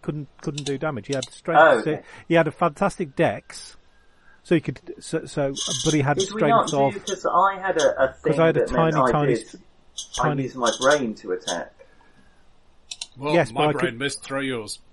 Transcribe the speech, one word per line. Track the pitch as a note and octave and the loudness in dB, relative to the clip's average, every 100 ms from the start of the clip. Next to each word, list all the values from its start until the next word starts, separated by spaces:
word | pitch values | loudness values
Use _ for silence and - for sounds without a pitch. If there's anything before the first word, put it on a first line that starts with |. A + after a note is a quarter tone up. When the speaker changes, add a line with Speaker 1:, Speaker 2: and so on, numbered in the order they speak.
Speaker 1:
couldn't, | - D3+ C#3+ - | -8 -8 -12 -10
couldn't | - C#3+ C#3+ | -8 -6 -6
do | C3+ | -4
damage. | D#3 C3 G2 | -4 -6 -6
He | C3+ | -6
had | - | -6
strength. | - - D#3 | -10 2 6
Speaker 2:
Oh, | D#3+ B2 | 8 6
okay. | G#2+ D#3 - - - | 0 -6 -8 -20 0
Speaker 1:
He | E3 | 2
had | D#3 | 2
a | |
fantastic | - F3 C#3+ G3 - D#3+ C3+ | 0 -2 0 -4 -2 -10 0
dex, | D3+ G2 _ - - - - _ _ _ - - | 0 0 _ -20 -20 -20 -20 _ _ _ -20 -20
so | - | 0
he | E3+ | 0
could. | D3+ B2+ - - | 0 -10 -14 -16
So, | - D#3+ C3 | -8 -8 -6
so, | - C#3 C#3 - C3 D#3+ | -4 -4 -4 -6 -2 0
but | |
he | D#3 | 2
had | C#3 D3 | 2 0
Speaker 2:
Did | F#3+ | -2
we | A3 | 0
Speaker 1:
strength | D3+ A3+ - | 4 4 2
Speaker 2:
not | |
Speaker 1:
of | D3 C#3 | 0 0
Speaker 2:
do, | - | 0
'cause | - F#3+ - | -8 -4 0
I | E3+ F#3+ F#3+ | 2 2 0
had | F#3+ E3 | -2 2
a, | C#3 - | 2 2
a | C3 | -2
Speaker 1:
'cause | - | 0
Speaker 2:
thing | D#3 D#3 | -2 2
Speaker 1:
I | E3 | 2
had | D#3 | 2
a | - | 0
Speaker 2:
that | |
meant | - D#3+ | 2 2
Speaker 1:
tiny, | D#3 B2+ | 2 2
Speaker 2:
I | |
Speaker 1:
tiny | D3+ C#3+ A#2 | 2 2 0
Speaker 2:
did, | - | -4
Speaker 1:
s-, | - - _ _ - - - | -20 -20 _ _ -16 -12 -4
Speaker 2:
I | B2+ | -2
Speaker 1:
tiny | C#3 | -2
Speaker 2:
used | B2+ B2+ | -4 -2
my | A#2 A2 | -2 2
brain | C3 D3 A#2+ G#2 | 2 4 0 -6
to | F#2+ | -6
attack. | F2+ - E2+ - _ - - - _ - _ - _ _ _ _ - - - | -6 -4 -8 -8 _ -20 -20 -20 _ -20 _ -20 _ _ _ _ -16 -16 -8
Speaker 3:
Well, | C#3 | 0
Speaker 1:
Yes, | E3+ B2+ | 0 0
Speaker 3:
my | A2+ | 0
Speaker 1:
but | B2 | -2
I | |
Speaker 3:
brain | - C3 | 0 -4
Speaker 1:
could | A#2 | -4
Speaker 3:
missed. | C#3 - | -6 -8
Throw | - C#3 | -8 -6
yours. | C3+ B2 G#2+ - _ | -4 -6 -8 -14 _